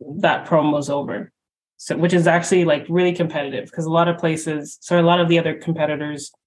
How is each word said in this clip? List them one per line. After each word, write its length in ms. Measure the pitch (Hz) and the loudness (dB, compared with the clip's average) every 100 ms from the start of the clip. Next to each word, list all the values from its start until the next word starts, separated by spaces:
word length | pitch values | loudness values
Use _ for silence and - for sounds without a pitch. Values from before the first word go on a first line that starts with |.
that 440 | 123 151 170 - | -14 -2 0 0
promo 320 | - 160 151 147 | 2 2 2 0
is 100 | 139 | -2
over. 400 | 143 139 - - _ _ _ _ _ | -4 -4 -8 -10 _ _ _ _ _
So, 200 | - 160 | -8 -2
which 160 | 170 | 2
is 140 | 180 165 | 4 4
actually, 380 | 170 170 185 | 2 2 2
like, 200 | 170 147 147 | 4 0 0
really 260 | 170 180 | 0 2
competitive, 560 | 175 165 156 139 131 - | 0 -2 -4 -6 -8 -10
'cause 160 | - 160 | -8 -2
a 40 | |
lot 180 | 165 170 | 2 2
of 100 | 170 | 0
places, 580 | 170 156 165 151 147 - | -2 -2 -4 -6 -8 -12
so 200 | - 175 | 0 2
a 20 | |
lot 180 | 170 175 | 4 4
of 80 | 170 | 4
the 100 | 170 | 2
other 160 | 160 | 2
competitors 800 | 156 - 165 151 147 147 147 - _ | -4 -4 -2 -2 -2 -6 -8 -12 _